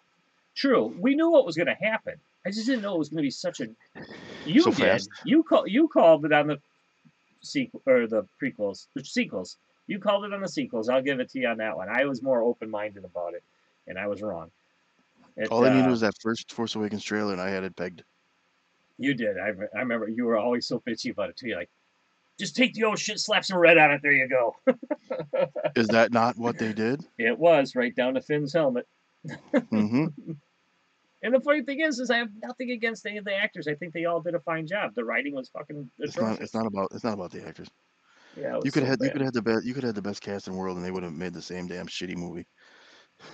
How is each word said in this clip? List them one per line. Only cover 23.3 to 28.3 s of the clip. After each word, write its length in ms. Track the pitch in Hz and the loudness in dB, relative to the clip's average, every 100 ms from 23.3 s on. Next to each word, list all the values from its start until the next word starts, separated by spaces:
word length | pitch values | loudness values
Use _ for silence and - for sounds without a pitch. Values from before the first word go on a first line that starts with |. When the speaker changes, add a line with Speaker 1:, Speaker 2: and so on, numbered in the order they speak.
| 190 | -2
Speaker 1:
some 120 | 180 185 | 0 6
red 200 | 165 165 | 8 8
on 140 | 151 | 8
it, 100 | 143 | 4
there 100 | 147 | 2
you 160 | 139 131 | 2 4
go." 280 | 131 117 - - | 2 0 0 0
<laughs> 100 | 247 - 294 _ 262 151 - 269 - 151 127 | 0 -4 -8 _ -10 -4 0 0 -2 -2 2
Speaker 2:
Is 120 | 110 | 4
that 240 | 113 113 | 6 6
not 240 | 117 117 117 | 6 2 2
what 220 | 117 113 | -2 0
they 140 | 113 | -2
did? 320 | 107 110 139 - - | 0 0 -2 -6 -4
Speaker 1:
It 200 | 110 117 | -2 2
was, 360 | 170 156 131 | 6 6 4
right 200 | 127 123 | 0 -2
down 200 | 120 123 | 0 0
to 80 | 131 | 0
Finn's 300 | - | -2